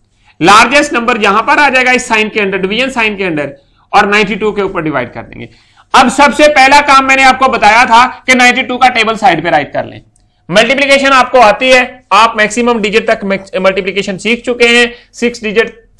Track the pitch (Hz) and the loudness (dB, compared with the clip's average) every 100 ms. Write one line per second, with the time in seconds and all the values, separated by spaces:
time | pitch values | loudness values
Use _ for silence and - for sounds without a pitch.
0 | _ _ _ - 160 214 240 285 294 240 | _ _ _ -2 4 4 4 2 0 -2
1 | 233 233 202 208 226 302 277 254 254 254 | -2 -2 0 0 0 0 2 0 0 -2
2 | - 220 214 233 196 190 185 220 262 254 | 0 -2 -2 -4 -4 -4 -4 -4 -4 -2
3 | 214 196 190 151 139 - _ _ - 196 | -4 -4 -6 -4 -8 -12 _ _ -2 0
4 | 202 208 196 214 214 202 190 185 156 143 | 2 0 -2 -2 -4 -4 -6 -4 -4 -4
5 | 120 117 107 - 117 _ _ _ - 240 | -6 -12 -16 -18 -18 _ _ _ -2 0
6 | 247 - 277 262 302 294 262 285 285 269 | 0 2 2 4 2 4 4 4 4 2
7 | 269 269 262 254 262 233 208 226 247 233 | 2 2 2 2 0 2 2 2 4 4
8 | 254 - - 247 247 247 254 247 254 233 | 2 -2 -2 2 2 0 -4 -2 -2 -2
9 | 220 220 202 160 165 156 139 135 113 110 | -4 0 0 0 -2 -2 -2 -8 -10 -14
10 | _ _ _ _ - 196 233 277 277 277 | _ _ _ _ -4 0 0 0 -2 0
11 | 269 262 247 254 214 - 262 254 247 - | 0 0 2 4 4 2 2 2 0 -8
12 | - 196 226 214 208 240 240 233 202 214 | 0 2 2 0 -2 -2 -2 -2 0 -2
13 | 190 165 196 196 - 185 190 190 196 196 | -2 -4 -4 -6 -6 -2 -2 -2 -4 -6
14 | 202 185 214 233 - 240 233 240 240 - | -6 -6 -4 -4 -4 -2 2 2 0 -4
15 | _ - 240 240 214 208 220 - _ | _ -6 -6 -4 -4 -2 -2 -6 _